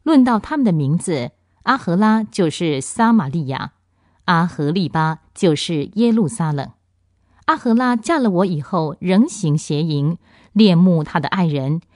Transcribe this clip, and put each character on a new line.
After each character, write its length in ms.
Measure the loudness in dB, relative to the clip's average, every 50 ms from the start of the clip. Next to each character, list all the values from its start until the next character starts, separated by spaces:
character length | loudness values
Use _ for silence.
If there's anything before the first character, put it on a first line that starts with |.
| -2
论 220 | 2 4 4 4
到 160 | 4 2 -2
她 160 | -2 -4 -4
们 80 | 0 0
的 80 | 0 0
名 260 | 0 0 0 -2 -2
字， 340 | -2 -2 -4 -4 -4 -6 -10 _ _ _ _ _ -4
阿 120 | -4 -4
荷 180 | -2 -2 -2 0
拉 300 | 2 2 2 2 2 -2
就 260 | -4 -2 -2 -2 0
是 300 | 0 -2 -2 -2 -2 -2
撒 320 | -4 -6 -2 0 2 4 4
玛 160 | 2 2 0
利 180 | -4 -4 -4
亚， 280 | -4 -6 -8 -8 -10 _ _ _ _ _ _ _ _ _ _ -4
阿 200 | 0 0 2 2
荷 280 | 0 -2 -4 -2 -2 0
利 160 | 0 -2 -2
巴 320 | -2 -2 -2 -2 -2 -6 _ _ _
就 200 | 0 2 2 2
是 360 | 2 -2 -4 -4 -4 -4 -4 -2
耶 160 | 0 0 2
路 160 | 2 2 0
撒 260 | -2 -2 -4 -4 -2 -2
冷。 200 | -4 -6 -10 -12 _ _ _ _ _ _ _ _ _ _ _ _ _ _
阿 120 | -4 -2
荷 180 | -2 0 0 0
拉 200 | 2 2 0 -2
嫁 240 | -2 -2 -2 -2 0
了 120 | 0 0
我 160 | 0 0 0
以 140 | 0 -2 -4
后， 360 | -6 -4 -4 -4 -4 -4 -6 -6
仍 300 | -2 0 2 2 2 2
行 280 | 0 -4 -2 -2 -2
邪 260 | -2 -2 -2 -4 -2 -2
淫， 360 | -2 -2 0 0 -2 -2 -4 _ _ _ _ _ _ 2
恋 240 | 4 6 6 6
慕 280 | 6 4 4 4 2 0
她 160 | -2 -4 -4
的 80 | -4 -2
爱 180 | -2 0 0
人， 340 | 0 0 -2 -2 -2 -4 -4 -6 _ _